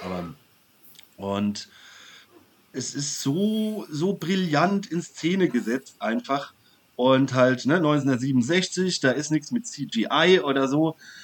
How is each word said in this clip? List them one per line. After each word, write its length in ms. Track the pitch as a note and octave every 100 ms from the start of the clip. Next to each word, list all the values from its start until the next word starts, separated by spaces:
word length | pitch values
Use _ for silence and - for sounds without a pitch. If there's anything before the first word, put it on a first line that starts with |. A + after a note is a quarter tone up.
aber, 300 | F#2 F2+ F2 D2 _ _ _ _ - - _ -
und 500 | G2 G2+ G#2 G#2 - - - - - - _ - _ _ _
es 220 | - A#2+
ist 260 | C#3 C#3+ -
so, 640 | C3+ D#3 G#3 A3 G#3+ G#3+ -
so 240 | D3+ F#3
brillant 760 | G3 E3 F#3+ F#3 D3 F3+ G3+ G3
in 120 | E3
Szene 480 | - - E3 F#3+ E3+
gesetzt 460 | A#2+ G2+ C3 - _
einfach. 560 | G#2+ A#2+ - C#3 - _ _ _ _
Und 400 | - B2+ C3 C3+
halt, 320 | B2+ B2+ B2 C3
ne, 140 | F3
neunzehnhundertsiebenundsechzig, 1200 | D3+ D3 C3+ B2 C3 B2+ A#2+ F3+ F3+ - F#3 -
da 100 | C3+
ist 200 | B2 D3+
nichts 200 | D#3 -
mit 160 | A#2+ -
C 200 | - B2
G 200 | A#2 G#2
I 300 | C#3+ E3+ F#3
oder 280 | C#3+ C3+ C3+
so. 280 | C#3+ D#3+ - - -